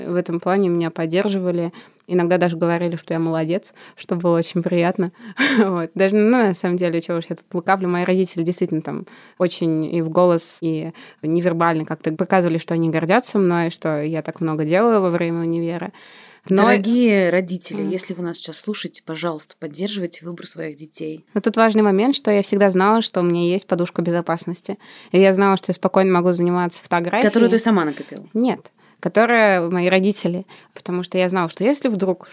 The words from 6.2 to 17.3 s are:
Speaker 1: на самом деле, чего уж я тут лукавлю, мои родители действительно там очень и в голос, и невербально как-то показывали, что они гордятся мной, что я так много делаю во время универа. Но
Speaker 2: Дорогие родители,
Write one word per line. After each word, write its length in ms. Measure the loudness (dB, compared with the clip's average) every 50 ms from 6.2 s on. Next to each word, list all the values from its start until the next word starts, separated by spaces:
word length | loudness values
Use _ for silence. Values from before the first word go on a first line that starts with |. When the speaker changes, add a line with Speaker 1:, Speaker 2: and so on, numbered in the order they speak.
| 4 4 4
Speaker 1:
на 160 | 4 2 2 0
самом 220 | 0 -2 -2 0
деле, 240 | 0 0 0 -2 -2
чего 160 | -2 -4 -4
уж 80 | -6 -6 -6
я 60 | -10
тут 100 | -12 -10 _ -8
лукавлю, 340 | -2 0 0 0 0 0
мои 160 | 0 0 0 0
родители 400 | 2 2 2 0 0 -2 -2 -2
действительно 380 | -2 -2 -2 -2 -2 -2 -4
там 240 | -4 -6 -8 -10 -10 -14 -18 -20 -20 -14 _
очень 480 | -2 -2 -2 -2 -2 -2 0 0 0 -2 -2 -2
и 80 | -4
в 80 | -4 0
голос, 480 | 2 2 4 4 2 0 -2 -6 -8 -6
и 300 | -4 -4 -4 -4 -6 -8 -12 -14 -20 -20 -14 _
невербально 640 | -4 -2 0 0 0 0 0 2 2 0 0 0 -4
как-то 260 | -6 -8 -6 -4 -4 -4
показывали, 440 | -2 0 2 2 2 4 2 0
что 160 | -2 -2 -2 -2
они 160 | 0 0 0
гордятся 480 | 0 0 0 2 2 0 0 0 0
мной, 320 | 2 2 2 2 0 0 -2
что 320 | -4 -6 -4 -4 -4 -4
я 200 | -4 -4 -6 -6 -6
так 180 | -8 -8 -6
много 220 | -4 -4 -2 -2 0
делаю 360 | 0 2 2 4 4 4 4
во 80 | 2 2
время 300 | 0 0 0 -2 -2 -2
универа. 500 | -2 -2 -2 -2 -2 -4 -4 -6 -8 -10 -12 -16 -20 -20 -20 -20 -20 -20 -20 _ _ 0
Но 140 | 4 4 6
Speaker 2:
Дорогие 640 | 6 4 4 2 2 2 4 4 4 4 4 4
родители, 520 | 2